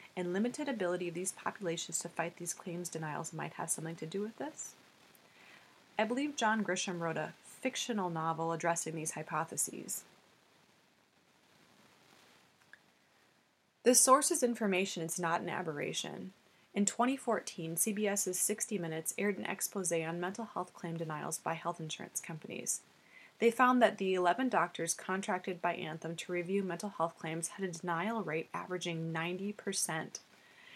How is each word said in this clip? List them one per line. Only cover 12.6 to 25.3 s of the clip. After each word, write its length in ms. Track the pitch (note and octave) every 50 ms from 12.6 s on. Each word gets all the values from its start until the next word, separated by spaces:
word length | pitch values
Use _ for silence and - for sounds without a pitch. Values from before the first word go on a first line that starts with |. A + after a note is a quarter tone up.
| _ _ - - _ _ _ _ _ _ _ _ _ _ _ _ _ _ _ _ _ _ _ _ -
This 160 | A3 - -
source's 440 | - C4+ C4 C#4+ C#4+ - F4 D4 -
information 580 | A#3+ A#3+ A3+ A3+ G3+ F#3+ F3+ G3 G3 - F#3 E3
is 160 | E3 - -
not 220 | F3+ E3 E3 F#3
an 80 | G#3 F3
aberration. 840 | - - - E3 D3+ C#3+ D3+ - D#3+ - - - D2+ - F#3 F#3+ - - _ - _ - _ _ -
In 140 | G#3 G3+
twenty 300 | G3 - - A#3 B3+ C4+
fourteen, 600 | C4 - - A3+ F3+ - - - - E3 D#3+ E3
C 160 | E3 - A3+ G#3
B 140 | G3+ G#3+
S's 320 | G3+ G3+ G#3 - G3 F#3 -
Sixty 400 | - - A3 G#3+ - - A3 G3
Minutes 340 | E3+ E3 D#3+ D#3+ E3 - - -
aired 200 | G3 G#3 G3 F#3
an 60 | G#3
expose 460 | - - G3 - - - G#3 F#3 E3+
on 300 | F3+ E3 D#3+ D#3+ E3 F3
mental 240 | F3 F3+ G3 - A3+
health 280 | G#3+ - F#3 F3 - -
claim 240 | - - E3+ E3
denials 420 | E3 E3 D#3+ D#3 D3+ D3 D3 D#3+ -
by 160 | - E3 E3
health 260 | E3 - E3+ E3+ -
insurance 400 | D#3+ D#3 - - - D#3+ - -
companies. 600 | - - F3 D#3 - - - - - - - - - - - - - - - - - - - -
They 100 | G#3+ A#3
found 320 | A3+ - C4 B3 B3+ B3+ A#3+
that 160 | A3 A3 -
the 160 | G3+ F#3+ F#3+
eleven 340 | F3+ F3+ F3 F3+ G3 C4 B3+
doctors 460 | A3+ F3 E3 F3 - - E3 E3 -
contracted 680 | - - - F#3 G3 G3 -